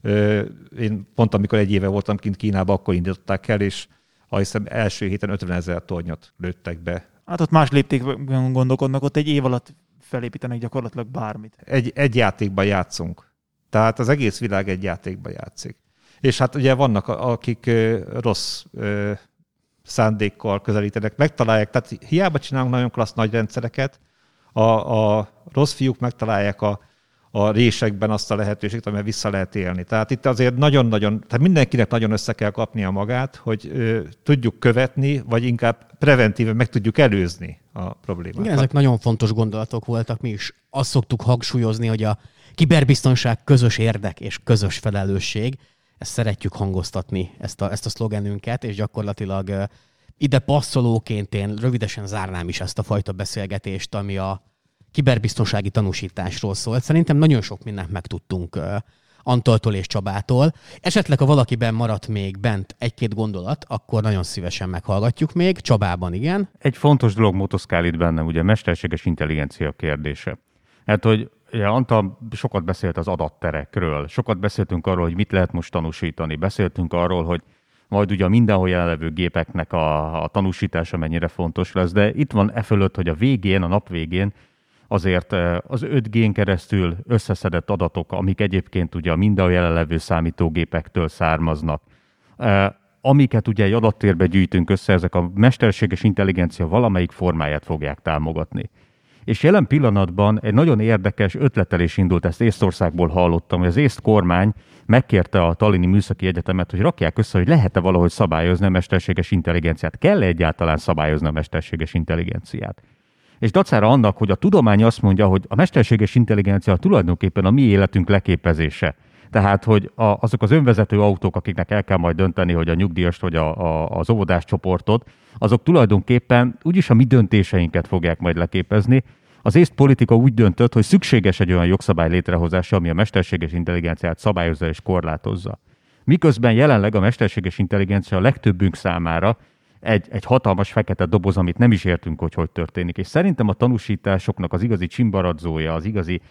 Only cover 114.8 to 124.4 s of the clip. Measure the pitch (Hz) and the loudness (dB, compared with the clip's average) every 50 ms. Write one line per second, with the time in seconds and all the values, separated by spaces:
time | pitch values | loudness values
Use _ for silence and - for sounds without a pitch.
114.8 | 110 113 - - - 101 95 95 107 95 92 95 - - 104 117 185 - - 139 | 6 4 4 4 2 2 4 4 4 4 4 2 0 0 0 2 2 4 4 2
115.8 | 107 - 120 104 107 98 - 123 117 - 110 101 95 101 98 95 - - 95 85 | 4 4 4 4 2 4 4 2 2 4 4 2 2 2 2 2 2 2 2 2
116.8 | - 190 202 120 90 87 87 - - 92 - 101 92 92 113 143 135 113 101 98 | 2 4 4 4 4 2 0 0 0 0 0 2 2 4 4 6 6 6 6 6
117.8 | 98 92 - 101 87 - 101 98 - - 87 78 - 87 82 78 82 73 - - | 4 4 2 2 2 4 2 2 2 2 0 0 2 2 2 2 0 -2 -2 -2
118.8 | - 78 - _ _ _ _ _ - - - 107 98 101 101 95 - 113 110 104 | -4 -4 -4 _ _ _ _ _ -10 -2 0 2 4 4 2 2 4 4 4 4
119.8 | 98 - - - 113 104 101 - - 110 - - - 98 143 160 143 123 110 101 | 2 0 -2 0 2 2 2 2 0 -2 0 0 2 4 4 4 6 4 4 4
120.8 | 107 - 104 104 104 104 98 90 - 95 - 92 - - 87 92 85 - 104 104 | 2 2 2 2 4 2 2 2 0 -2 -2 -4 -4 -4 -4 -4 -2 -2 -2 -2
121.8 | - - 98 90 85 87 82 80 95 92 82 - 92 87 85 85 82 82 82 85 | 0 0 0 0 2 0 0 2 0 0 0 0 0 2 2 0 0 0 0 0
122.8 | 98 95 80 87 90 87 - - - 90 82 82 80 78 80 - 87 82 80 80 | 0 0 0 0 0 0 0 -2 -4 -4 -2 0 0 -2 -2 -2 -2 -2 -2 -2
123.8 | 80 80 - 85 80 - 117 107 98 82 90 85 | -2 -4 -4 -2 0 0 0 0 2 2 0 0